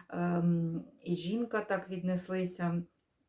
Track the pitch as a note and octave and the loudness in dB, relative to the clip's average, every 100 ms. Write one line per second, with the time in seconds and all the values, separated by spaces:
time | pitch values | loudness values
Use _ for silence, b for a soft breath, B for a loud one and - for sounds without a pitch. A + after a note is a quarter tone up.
0 | B F3 F3 F3 E3+ E3+ E3 E3 F3+ - | B -2 2 4 4 4 2 -2 -6 -12
1 | - E3+ E3 A3+ A#3 A3 G#3 F#3+ F#3 F#3 | -4 -2 0 -2 0 -2 0 -2 -2 -4
2 | F3 F3+ - F#3 F3+ F3+ F3 E3+ E3+ _ | 0 0 0 -2 -2 -2 0 0 -4 _
3 | _ _ | _ _